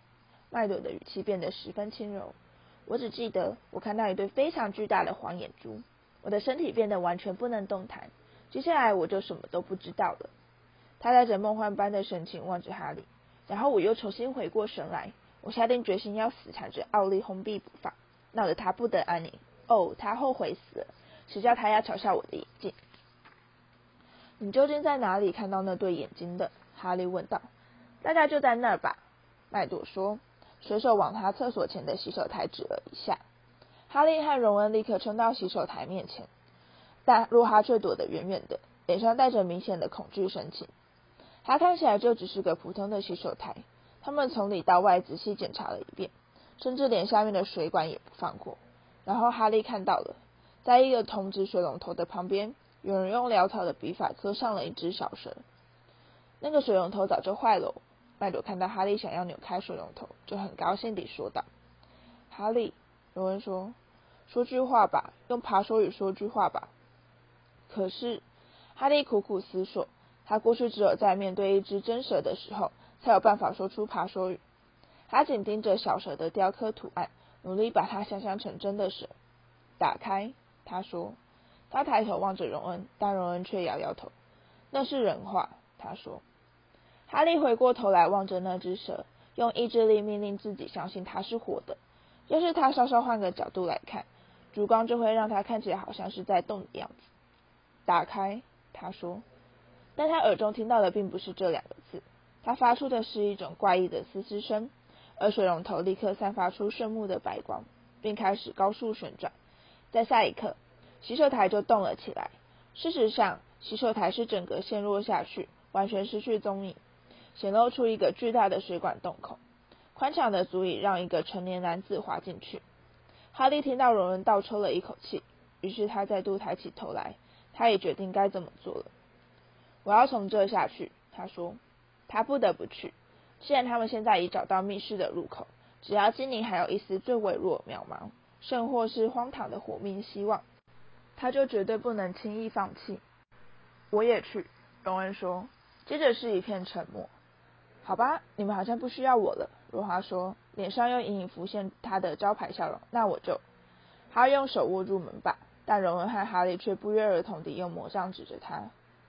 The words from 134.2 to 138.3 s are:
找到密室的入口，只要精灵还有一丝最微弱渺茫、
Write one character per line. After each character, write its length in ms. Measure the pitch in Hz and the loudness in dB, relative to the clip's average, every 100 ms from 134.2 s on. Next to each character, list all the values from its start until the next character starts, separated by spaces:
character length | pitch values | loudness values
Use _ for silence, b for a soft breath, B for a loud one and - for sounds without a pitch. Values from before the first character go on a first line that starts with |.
| 175 | 2
找 160 | 202 - | -2 0
到 160 | 190 | 0
密 180 | 196 202 | 0 -6
室 180 | - 208 | -6 -4
的 140 | - | -4
入 140 | 175 - | -4 -10
口， 200 | - - _ b b | -12 -16 _ b b
只 120 | - | -2
要 160 | 202 208 | 4 4
精 220 | 233 269 | 2 -4
灵 140 | 233 226 | -4 -2
还 120 | 180 | -2
有 120 | 175 | 0
一 80 | - | -2
丝 220 | - 190 | -4 -4
最 160 | - 233 | 0 0
微 180 | 202 | 0
弱 320 | - 185 - - | 0 0 -2 -6
渺 120 | 120 | -12
茫、 320 | - - 107 - _ | -10 -12 -14 -18 _